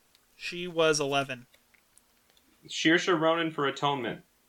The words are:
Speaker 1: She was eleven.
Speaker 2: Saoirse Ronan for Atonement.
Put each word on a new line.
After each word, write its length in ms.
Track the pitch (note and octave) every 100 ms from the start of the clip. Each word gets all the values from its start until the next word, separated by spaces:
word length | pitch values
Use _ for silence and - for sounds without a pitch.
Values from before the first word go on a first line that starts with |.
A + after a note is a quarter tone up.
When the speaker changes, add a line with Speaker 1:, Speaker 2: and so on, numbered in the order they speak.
| _ _ _ -
Speaker 1:
She 320 | - F3 F3+
was 320 | E3 D#3+ D3+
eleven. 460 | C#3 C#3 C3+ B2 - _ _ _ _ _ _ _ _ _ _ _ -
Speaker 2:
Saoirse 500 | - D#3+ F3 F#3+ E3
Ronan 320 | D#3+ E3+ D#3+
for 140 | D3+ C#3
Atonement. 540 | - D3 C3+ A2+ D#2 - _